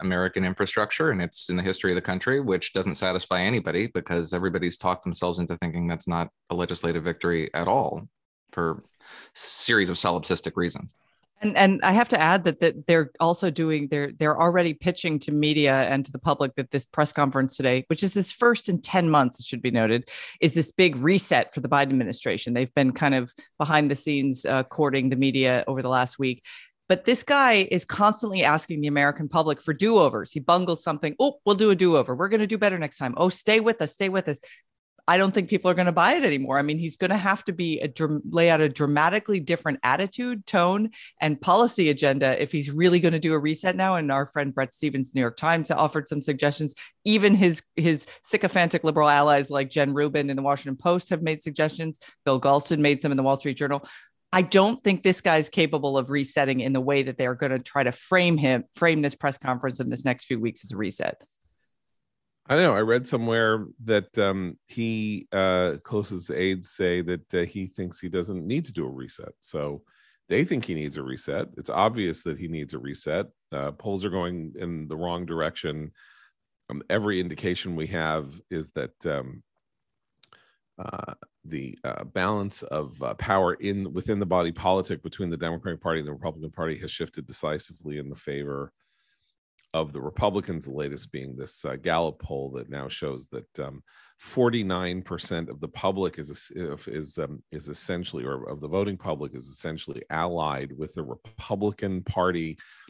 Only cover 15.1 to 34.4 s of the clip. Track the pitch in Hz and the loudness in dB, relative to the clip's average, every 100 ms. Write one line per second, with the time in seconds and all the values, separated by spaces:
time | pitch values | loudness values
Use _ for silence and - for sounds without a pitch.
15.1 | 151 - 147 151 151 143 135 131 135 139 | -2 0 2 2 4 4 4 2 0 -2
16.1 | 135 165 143 135 - 127 139 - - 147 | -4 0 2 0 -4 -4 -4 -2 0 0
17.1 | - 139 135 135 - 131 127 - 160 196 | 2 2 2 0 2 2 2 0 0 0
18.1 | 202 180 - 240 226 - 170 - 190 165 | 0 -2 2 2 2 0 -2 2 2 6
19.1 | 151 127 - - 120 123 117 110 120 - | 6 4 0 -10 -4 0 2 4 2 -2
20.1 | - - - 160 160 - - 180 131 147 | -14 -12 0 2 2 0 4 4 4 4
21.1 | 196 - 131 - 147 120 143 139 135 113 | 4 4 2 2 -4 0 2 4 2 0
22.1 | 117 127 87 120 120 127 147 131 127 143 | -4 -4 -4 -2 -2 0 2 2 4 2
23.1 | 131 123 - - - 151 151 147 139 156 | 2 -2 -10 -12 -4 2 4 4 0 -2
24.1 | 143 135 127 - 135 127 - 147 135 131 | 0 0 0 0 0 0 0 2 2 2
25.1 | 127 135 131 127 127 - 135 127 127 127 | 2 2 4 2 2 0 -2 0 2 0
26.1 | - 131 123 - - - _ - 185 226 | -2 -4 -4 -10 -20 -20 _ -2 0 2
27.1 | 247 - 285 254 208 190 180 - - 208 | 2 4 4 6 6 4 0 -2 2 4
28.1 | 214 220 190 143 156 - 156 147 143 143 | 2 -2 2 4 2 0 -2 0 2 2
29.1 | 147 147 165 156 143 - 143 214 214 143 | 2 -2 2 2 0 -2 0 6 6 6
30.1 | 113 - 151 131 180 175 165 170 147 151 | 4 -6 -4 2 2 2 -2 -2 -2 -2
31.1 | - 277 - 208 202 214 180 180 151 127 | 2 0 2 2 4 6 6 6 6 4
32.1 | 127 196 220 208 214 208 185 147 - 131 | 0 0 2 0 2 0 0 -6 -6 -4
33.1 | 120 185 - - 220 220 226 151 - 196 | 0 0 2 2 4 4 0 -2 -2 -2
34.1 | 190 160 143 | 0 -2 -4